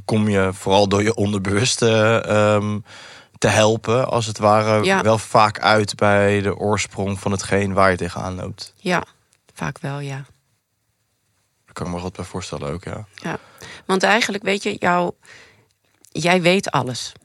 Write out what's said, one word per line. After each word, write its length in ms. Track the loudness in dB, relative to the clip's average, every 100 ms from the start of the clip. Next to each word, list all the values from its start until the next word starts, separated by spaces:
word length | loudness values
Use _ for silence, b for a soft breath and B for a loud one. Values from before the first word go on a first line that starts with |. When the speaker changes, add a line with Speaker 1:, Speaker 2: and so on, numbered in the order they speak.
| -4
Speaker 1:
kom 240 | 0 2
je 200 | 2 0
vooral 340 | -2 2 4 4
door 160 | 2
je 120 | 0 0
onderbewuste, 1080 | -2 -2 0 0 0 0 2 4 4 2 2
ehm, 520 | 2 4 2 0 -6 B B B B B _
te 100 | 0
helpen, 640 | 4 4 2 0 0 0
als 160 | -2 -2
het 120 | 0
ware, 460 | 4 4 4 2
Speaker 2:
Ja. 180 | 2 2
Speaker 1:
wel 160 | 2 0
vaak 420 | 2 4 4 4
uit 360 | 4 4 2 0
bij 460 | 2 4 4 2
de 140 | -2 -2
oorsprong 640 | -2 -2 -4 -6 -4 -4
van 120 | -4
hetgeen 420 | -4 -2 -2 0
waar 180 | 2 2
je 60 | 2
tegenaan 380 | -4 -8 -8 -8
loopt. 380 | -10 -12 -18 -10
Speaker 2:
Ja, 280 | -4 -4 -6 _ _ _ _
vaak 260 | -10 -10 -8
wel, 200 | -10 -10
ja. 260 | -10 -12 -16 _ _ _ _ _ _ _ _ _ _ _ _ _ _
Speaker 1:
Daar 80 |
kan 140 | -12 -8
ik 60 |
me 60 | -8
wat 160 | -8 -10
bij 100 | -12
voorstellen 460 | -12 -10 -10 -8
ook, 100 | -10
ja. 240 | -10 -14 -14 -14
Speaker 2:
Ja, 240 | -10 -10 B B B B -4
want 180 | 0
eigenlijk, 400 | 2 2 0 -4
weet 200 | -4 -4
je, 120 | -4 -4
jou-, 340 | -2 0 -2 -6 B B B B B _ _ _ _
jij 300 | -4 0 2
weet 300 | 4 2 0
alles. 400 | -2 -2 -6 -10 -16